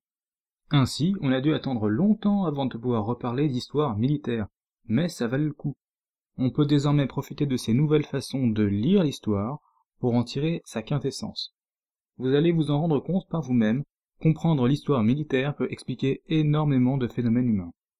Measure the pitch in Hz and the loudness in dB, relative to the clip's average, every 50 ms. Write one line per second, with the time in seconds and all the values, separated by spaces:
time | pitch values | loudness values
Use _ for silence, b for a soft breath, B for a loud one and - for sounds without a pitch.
0 | _ _ _ _ _ _ _ _ _ _ _ _ _ _ 147 139 127 123 - - | _ _ _ _ _ _ _ _ _ _ _ _ _ _ 2 4 4 2 0 -2
1 | 156 185 196 190 151 131 131 131 131 156 151 123 - 139 131 110 107 104 107 123 | 0 0 0 0 0 0 0 2 2 0 0 0 -2 -4 -2 0 0 0 2 2
2 | 190 214 208 - - 208 202 202 190 160 143 139 135 123 - 117 120 123 120 113 | 2 2 2 2 2 0 2 2 0 -2 -2 -2 -4 -4 -4 -4 -2 -2 -2 0
3 | 104 113 120 - - 120 117 135 151 151 123 123 - - - 143 151 135 104 104 | 0 -2 -4 -4 -4 -4 -2 0 0 0 0 -4 -6 -4 -2 -2 -2 0 0 0
4 | 117 139 151 143 - 127 120 113 101 - - _ _ _ _ _ _ - 110 135 | 0 0 0 -2 -2 -4 -4 -4 -6 -8 -10 _ _ _ _ _ _ -2 0 0
5 | 175 170 - - 120 110 127 139 156 151 143 - - 147 - - _ _ _ _ | 0 -2 -4 -4 -4 -2 -2 -2 -2 -4 -4 -6 -8 -8 -8 -10 _ _ _ _
6 | _ _ _ _ _ _ _ - - 123 - - 147 139 147 143 135 147 143 147 | _ _ _ _ _ _ _ -4 -2 -2 0 0 2 2 2 2 4 4 4 2
7 | 139 123 - 143 - - 147 - 147 139 131 120 - 117 113 131 151 147 156 147 | 2 0 -2 -6 -8 -8 -6 -4 -2 -2 -2 -2 0 0 2 2 4 4 2 2
8 | 147 - - 143 - - - 139 131 117 107 107 107 101 101 104 110 160 202 202 | 0 -2 -6 -6 -6 -6 -4 0 0 0 2 2 2 2 2 0 2 4 4 4
9 | 170 139 - - - 110 104 98 101 120 147 - - _ _ _ _ _ _ _ | 4 2 -2 -4 -4 -2 -2 0 -2 -4 -6 -10 -14 _ _ _ _ _ _ _
10 | 127 123 117 123 117 - - 139 147 165 165 - - - - 113 110 - 151 135 | -2 0 2 2 0 -2 -4 -4 -2 -2 -4 -4 -8 -10 -10 -10 -6 -4 -4 -2
11 | - - - - 107 95 - - - - _ _ _ _ _ _ _ _ _ _ | -2 -4 -6 -6 -10 -10 -10 -12 -14 -14 _ _ _ _ _ _ _ _ _ _
12 | _ _ _ - 123 131 139 147 160 175 170 160 147 151 143 143 165 170 151 127 | _ _ _ -6 -2 0 2 2 2 2 2 2 0 0 0 0 0 0 0 0
13 | - - 175 190 - - - 165 139 123 127 120 107 107 117 139 147 - _ _ | 0 -2 -4 -4 -4 -4 -6 -6 -4 0 2 2 2 2 0 -2 -4 -8 _ _
14 | _ _ _ _ - 160 151 - - 165 160 135 123 123 147 - - - 143 123 | _ _ _ _ 0 0 0 2 2 0 2 2 2 2 0 0 0 0 0 2
15 | 104 110 131 147 151 - 131 131 135 147 143 - 127 - - - - - 127 - | 2 2 2 0 -2 -2 -2 0 0 -2 -2 -4 -4 -6 -6 -8 -8 -10 -6 -4
16 | 135 135 135 - - - 165 156 151 151 151 151 156 147 135 127 123 127 139 135 | -2 -2 -2 -4 -4 -2 0 0 2 2 2 2 2 2 2 4 2 2 2 0
17 | 123 113 - 127 120 117 113 123 127 120 107 95 87 85 - _ _ _ _ | -2 -4 -4 -2 0 0 2 2 2 2 0 0 -2 -6 -12 _ _ _ _